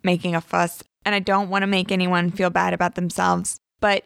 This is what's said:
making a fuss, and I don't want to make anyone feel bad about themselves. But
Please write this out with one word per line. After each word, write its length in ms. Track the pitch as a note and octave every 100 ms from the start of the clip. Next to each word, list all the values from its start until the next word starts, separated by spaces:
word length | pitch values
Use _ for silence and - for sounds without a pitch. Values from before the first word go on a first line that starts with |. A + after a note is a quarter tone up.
making 320 | F#3 F3 F3+ E3
a 60 |
fuss, 420 | - F3+ F3 - - _
and 120 | - G3+
I 40 |
don't 300 | F#3+ G3 G3+
want 140 | G3
to 40 | G3
make 240 | G3 F#3
anyone 380 | F#3 F3+ F3+ F3
feel 220 | G3 F#3
bad 220 | F3 F3+
about 200 | F3 F3
themselves. 640 | - F3 - F#3 F3 - - _ -
But 240 | G#3 G3